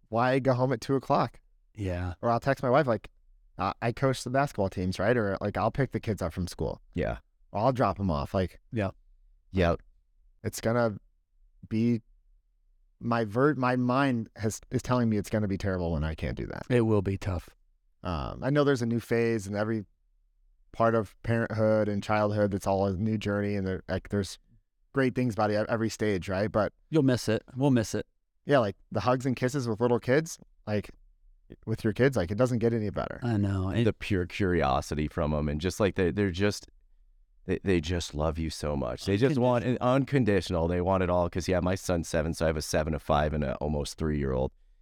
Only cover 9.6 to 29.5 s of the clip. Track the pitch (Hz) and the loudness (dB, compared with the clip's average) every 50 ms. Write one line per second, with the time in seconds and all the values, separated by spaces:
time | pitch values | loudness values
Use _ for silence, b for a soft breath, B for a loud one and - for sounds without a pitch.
9.6 | 87 82 85 - - - - _ _ _ _ _ _ _ _ _ - 101 - - | 2 2 2 0 -4 -12 -20 _ _ _ _ _ _ _ _ _ -10 -8 -8 -4
10.6 | - 117 113 120 120 113 101 92 _ _ _ _ _ _ _ _ _ _ _ _ | -2 0 2 2 2 0 -2 -4 _ _ _ _ _ _ _ _ _ _ _ _
11.6 | - - 110 110 113 120 120 110 - _ _ _ _ _ _ _ _ _ _ _ | -10 -4 -2 0 2 2 2 0 -2 _ _ _ _ _ _ _ _ _ _ _
12.6 | _ _ _ _ _ _ _ - - 117 117 117 117 107 98 123 135 151 151 131 | _ _ _ _ _ _ _ -8 -4 -2 0 0 0 0 0 2 4 4 2 2
13.6 | 127 123 127 127 123 123 123 131 139 139 127 117 110 - - - 104 113 - - | 0 0 2 2 2 2 2 2 2 2 0 -2 -4 -6 -8 -6 -4 -4 -4 -6
14.6 | - - - 120 - - 127 123 120 113 107 104 92 - - 110 107 98 98 92 | -6 -4 -4 -2 0 0 2 2 2 2 2 0 0 0 0 0 0 0 -2 -2
15.6 | - 101 92 92 87 85 85 76 73 80 78 - - 67 58 - 58 - - - | -2 -2 -2 -2 -2 0 0 0 -2 -2 -4 -4 -4 -6 -4 -4 -6 -8 -8 -8
16.6 | 50 - 127 123 117 110 107 104 92 98 98 95 - 98 95 85 - - - _ | -4 0 2 2 4 4 2 2 2 0 -2 -2 -2 -4 -4 -4 -6 -10 -16 _
17.6 | _ _ _ _ _ _ _ _ - 92 87 78 69 55 50 62 85 127 147 151 | _ _ _ _ _ _ _ _ -8 -6 -4 -4 -4 -6 -6 -4 -2 0 2 4
18.6 | 143 139 143 120 120 117 117 117 - - 117 117 117 117 117 113 98 101 104 101 | 4 4 2 2 0 0 -2 -2 -2 0 0 0 2 2 0 -2 -2 -4 -2 -2
19.6 | 107 107 113 110 98 - _ _ _ _ _ _ _ _ _ _ _ _ _ _ | -2 -2 -2 -4 -6 -8 _ _ _ _ _ _ _ _ _ _ _ _ _ _
20.6 | _ _ - - 117 113 113 113 104 - - _ - 113 117 117 117 - - 107 | _ _ -2 2 2 4 4 2 0 -2 -6 _ -2 0 0 0 0 -2 0 2
21.6 | 110 110 110 107 107 104 101 101 98 - 107 107 107 104 104 107 104 101 98 98 | 4 4 4 4 2 2 0 -2 -2 0 2 2 2 2 2 2 2 2 2 0
22.6 | - 98 98 95 98 101 95 87 107 110 110 107 - 104 101 104 101 101 104 101 | -2 0 0 2 2 0 0 0 -2 -2 -2 -2 -2 -2 -2 0 0 -2 -2 -2
23.6 | 95 95 92 90 - - 92 95 - - - 104 95 - - - _ _ _ - | -2 -2 -4 -4 -4 -6 -6 -6 -4 -2 -2 -2 -2 -2 -6 -14 _ _ _ -20
24.6 | _ _ _ _ _ _ - 139 135 127 110 - 127 123 104 98 110 104 104 104 | _ _ _ _ _ _ -2 0 0 2 2 0 -2 -2 0 0 0 2 2 0
25.6 | 110 - 120 110 113 110 - - 110 107 101 92 85 101 95 92 104 107 - 110 | 0 0 0 0 -2 -2 -2 -2 -2 0 0 -2 -2 -4 -2 -2 -2 0 0 0
26.6 | 101 87 - _ _ - 156 160 139 131 127 113 - - 107 113 - - - 123 | 0 0 -4 _ _ -2 0 2 4 4 2 2 2 0 -2 -2 -2 -6 -4 0
27.6 | 135 143 131 120 107 - - 104 - _ _ _ _ _ _ _ - - 143 135 | 2 4 4 2 2 0 -4 -6 -6 _ _ _ _ _ _ _ -2 2 4 4
28.6 | 113 101 95 _ _ - - 107 98 123 127 135 123 135 123 - 131 127 | 4 2 -2 _ _ -8 -6 -2 0 2 0 2 0 -2 -2 0 -2 -2